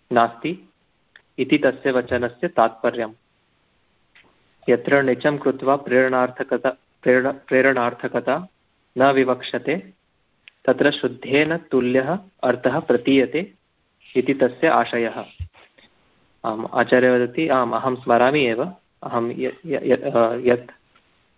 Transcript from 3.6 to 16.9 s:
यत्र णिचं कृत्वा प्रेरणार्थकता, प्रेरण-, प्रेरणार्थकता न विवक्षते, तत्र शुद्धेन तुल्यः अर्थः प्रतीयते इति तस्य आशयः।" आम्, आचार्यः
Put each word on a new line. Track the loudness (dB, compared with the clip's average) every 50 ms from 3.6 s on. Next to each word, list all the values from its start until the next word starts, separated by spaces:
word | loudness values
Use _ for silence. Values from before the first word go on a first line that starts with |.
| _ _ _ _ _ _ _ _ _ _ _ -20 _ _ _ _ _ _ _ _ _ 0
यत्र | 0 0 2 0 0 2
णिचं | 2 0 -2 0 0 -2 -2
कृत्वा | 0 -2 -4 -4 -2 0 0 0
प्रेरणार्थकता, | 0 -2 0 2 2 2 2 2 0 0 -2 -2 -8 -6 -4 -4 -2 -2 -4 -6 -6 _ _ _ _
प्रेरण-, | 0 2 2 2 2 0 -4
प्रेरणार्थकता | -6 -6 0 0 2 4 2 2 2 0 -2 -4 -6 -10 -6 -6 -4 -2 -2 -4 -4 -6 -10 _ _ _ _ _ _ _ _ _
न | 2 2 4
विवक्षते, | 4 4 2 2 0 -4 -6 -8 -8 -6 -4 -4 -6 -6 -8 -12 -20 _ _ _ _ _ _ _ _ _ _ -20 _ _ -2
तत्र | -2 0 2 2 0
शुद्धेन | 0 0 -4 -6 -6 -8 -6 -2 0 0 0 0 -2
तुल्यः | -6 -4 -2 -2 0 0 2 0 0 0 -2 -4 -6 -8 -14 _ _ -2
अर्थः | -2 -2 0 -2 -2 -2 -2
प्रतीयते | 0 0 0 0 2 2 2 2 2 2 -2 -6 -8 -8 -14 _ _ _ _ _ _ _ _ _ _ -4 -4
इति | -2 0 0 0
तस्य | 0 0 0 0 0 0
आशयः।" | 2 2 2 0 0 -2 -4 -4 -4 -6 -8 -12 -14 -14 -16 -16 -16 _ -20 -20 _ _ _ _ _ _ _ _ _ _ _ _ _ _ _ -8
आम्, | -6 -6 -6 -8 -4 -2
आचार्यः | -2 2 4